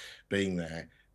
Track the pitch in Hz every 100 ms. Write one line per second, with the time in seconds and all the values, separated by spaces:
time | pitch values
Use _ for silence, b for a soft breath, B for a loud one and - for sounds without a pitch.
0 | B B B 98 98 87 82 82 80 b
1 | b